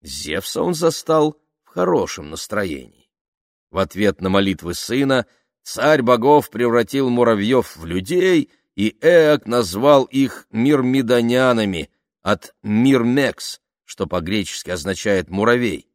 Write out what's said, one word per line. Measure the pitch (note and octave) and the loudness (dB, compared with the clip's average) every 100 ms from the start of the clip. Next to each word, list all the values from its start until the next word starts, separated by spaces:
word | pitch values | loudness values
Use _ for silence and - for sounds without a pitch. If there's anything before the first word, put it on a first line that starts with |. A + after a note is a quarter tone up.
Зевса | C#2+ - D3+ E3 - - | -16 -14 -8 -8 -6 -4
он | E3+ | -4
застал | D#3+ E3 D#3 - D#3 D3+ - _ _ | 0 -2 -2 -2 0 0 -4 _ _
в | _ | _
хорошем | F3+ F3+ D#3 D2 - D2+ | -4 -2 0 -2 -8 -12
настроении. | D#2 - G#2 G2 C#2 A#1 _ _ _ _ _ _ _ _ | -14 -8 -6 -6 -8 -14 _ _ _ _ _ _ _ _
В | F#2 | -4
ответ | F2+ F#2 G2+ - | -4 0 -2 0
на | F#2+ | -2
молитвы | G2 G2 F2+ E2+ | 0 0 -4 -6
сына | F2 - B2 C#3 C3 - _ _ _ | -10 -6 -2 0 -2 -2 _ _ _
царь | - - C#3 D#3 | -14 -2 2 2
богов | A#2+ A#2+ B2+ D3 - | 4 4 6 4 4
превратил | G#2 A#2+ A#2+ A2 C3+ C3 | -4 0 0 0 -2 0
муравьев | A#2+ A#2 G#2+ G#2 C3 - | 2 2 2 2 0 0
в | - E2 | -12 -6
людей, | F#2 F#2+ F3+ F#3 E3+ - _ _ - | -6 -2 0 2 2 0 _ _ -4
и | G#2 - | -4 0
Эак | D#3+ E3+ D#3 D3+ - | 4 6 6 2 0
назвал | A#2+ G2 F#2+ C#3 C#3+ | -2 -2 0 4 4
их | B2 C3+ C3+ - _ | 2 -2 -2 -4 _
мирмидонянами, | A2 C3 D3 B2+ C3 A#2 A#2+ A#2 B2 B2+ A#2 G#2 F2 - _ _ _ | -2 2 2 2 0 2 0 2 2 2 2 0 -4 -10 _ _ _
от | F#2 G2+ - _ | -4 -4 -6 _
«мирмекс», | G#2 G#2+ C3 C3+ A#2 C3+ B2+ - - - _ _ | -2 2 4 2 2 0 -2 -4 -14 -16 _ _
что | _ - E2+ | _ -10 -6
по-гречески | F2+ E2 G#2 F2+ - D#2+ | -4 -4 -4 -6 -10 -10
означает | F2+ D2+ F#2+ A2 G2 E2 | -8 -6 -6 -2 -2 -2
«муравей». | F#2+ A2 B2 A#2+ D2 _ | -2 0 2 0 -6 _